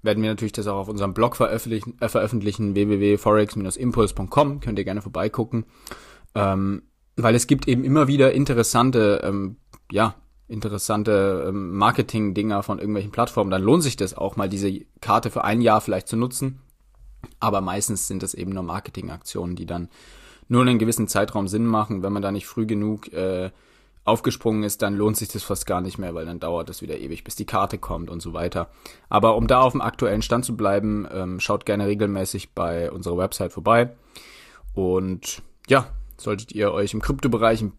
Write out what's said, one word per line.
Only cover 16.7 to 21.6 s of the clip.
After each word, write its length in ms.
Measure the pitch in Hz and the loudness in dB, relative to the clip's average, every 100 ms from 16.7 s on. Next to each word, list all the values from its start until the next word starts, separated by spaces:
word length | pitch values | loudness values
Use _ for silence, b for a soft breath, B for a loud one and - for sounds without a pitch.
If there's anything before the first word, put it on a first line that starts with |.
| _ _ _ - - - - | _ _ _ -20 -20 -20 -4
Aber 220 | 107 101 | 0 0
meistens 460 | 92 98 - 101 - | 0 -2 -2 -4 -4
sind 140 | 95 | -6
das 120 | 95 | -6
eben 180 | - 90 | -6 -6
nur 120 | 95 | -6
Marketingaktionen, 920 | 87 92 - - 92 87 - 98 87 90 | -6 -8 -10 -12 -10 -12 -10 -8 -6 -8
die 100 | 85 | -8
dann 220 | 87 87 B B B B B _ | -8 -8 B B B B B _
nur 120 | 120 | 4
einen 160 | 127 120 | 6 4
gewissen 280 | 110 113 104 | 2 0 0
Zeitraum 400 | 101 107 107 98 | 0 0 0 0
Sinn 180 | 107 | 0